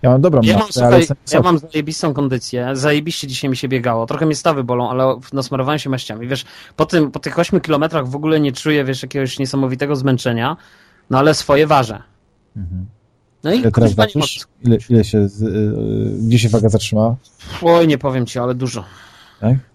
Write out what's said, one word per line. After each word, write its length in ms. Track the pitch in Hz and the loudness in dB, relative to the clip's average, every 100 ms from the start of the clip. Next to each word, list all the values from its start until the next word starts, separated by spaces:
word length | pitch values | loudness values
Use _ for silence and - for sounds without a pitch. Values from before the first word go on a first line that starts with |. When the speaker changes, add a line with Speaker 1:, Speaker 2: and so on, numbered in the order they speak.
Speaker 1:
ja 80 | 127 | 4
mam 120 | 131 | 4
dobrą 200 | 170 147 | 6 4
Speaker 2:
Ja 100 | 113 104 | 4 4
mam, 100 | 107 | 2
Speaker 1:
masę, 120 | - 123 | 2 6
ale 40 | |
Speaker 2:
słuchaj, 100 | 120 | 6
Speaker 1:
jestem 180 | 165 143 | 4 -4
Speaker 2:
ja 60 | - - | -2 2
Speaker 1:
wysoki. 20 | |
Speaker 2:
mam 280 | 180 165 - | 4 2 0
zajebistą 420 | 156 147 160 165 | -4 -4 -4 -4
kondycję, 560 | 139 139 127 - 123 123 | -2 -2 -4 -4 -6 -4
zajebiście 540 | 135 147 147 156 - 139 | -2 0 0 -2 -8 -8
dzisiaj 220 | 127 139 | -6 -4
mi 80 | 127 | -4
się 100 | 135 | -2
biegało, 380 | 131 123 113 113 | -2 0 -2 -2
trochę 200 | - 156 | -2 -2
mnie 100 | 147 | 0
stawy 280 | 175 147 | 0 -2
bolą, 260 | 120 123 123 | -2 -2 -2
ale 300 | 127 131 120 | 0 0 -2
w-, 120 | 131 | -6
nasmarowałem 460 | 139 131 135 131 151 | -8 -4 -4 -2 -2
się 100 | 139 | -4
maściami. 380 | 131 - 110 120 | -6 -6 -12 -8
Wiesz, 180 | 135 - - - - | -8 -8 -20 -20 -4
po 100 | 156 | -2
tym, 260 | 175 147 | 0 -2
po 80 | 147 | -4
tych 200 | - 151 | -8 -4
ośmiu 200 | 170 190 | 0 -2
kilometrach 460 | 147 147 156 160 127 | 0 -2 0 -2 -4
w 80 | 139 | -6
ogóle 240 | 156 156 | -2 0
nie 120 | 147 | 0
czuję, 320 | 131 156 151 | -2 0 0
wiesz, 180 | 131 131 | 0 -6
jakiegoś 360 | 127 143 135 - | -6 -6 -6 -4
niesamowitego 560 | 135 135 131 127 143 147 | -4 -2 -2 -2 -4 -2
zmęczenia, 640 | 135 127 131 117 123 165 _ _ _ _ _ | 0 0 0 -2 -2 -6 _ _ _ _ _
no 80 | 131 | 2
ale 140 | 143 | 4
swoje 340 | 151 - 143 151 | 2 2 2 4
ważę. 340 | 147 117 104 - _ _ _ _ 107 | 2 2 -6 -16 _ _ _ _ -14
Speaker 1:
Mhm. 280 | 90 92 92 _ _ _ _ _ | -10 -10 -12 _ _ _ _ _
Speaker 2:
No 80 | 151 | -2
i 60 | 175 | 0
Speaker 1:
Ile 120 | 165 | 2
teraz 180 | - 113 | 4 4
Speaker 2:
kurwa, 160 | 98 107 | 4 0
nie 160 | 147 | 0
Speaker 1:
ważysz? 180 | 151 - - _ | -4 -4 -16 _
Speaker 2:
mogę. 120 | 123 113 | 2 2
Speaker 1:
Ile, 20 | - | 4
ile 140 | 117 | 2
się 240 | 104 107 101 | 4 2 0
z-, 120 | 101 | -2
y, 40 | 110 | -4
y, 800 | 101 107 107 107 107 107 101 113 | 0 -2 -2 -4 -2 -4 -2 2
gdzie 120 | 120 | 2
się 100 | 113 | 4
waga 200 | 107 110 | 2 2
zatrzymała? 460 | 107 - 107 113 123 _ _ - - | 0 0 0 0 -2 _ _ -16 -4
Speaker 2:
Oj, 260 | 170 170 165 | 4 4 4
nie 100 | 139 | 2
powiem 280 | 135 131 120 | -2 -2 -4
ci, 140 | 127 | -4
ale 160 | 120 123 | -4 -4
dużo. 280 | 127 117 92 - - - - _ | -4 -6 -12 -20 -20 -20 -20 _
Speaker 1:
Tak? 140 | 107 131 - | 0 0 -2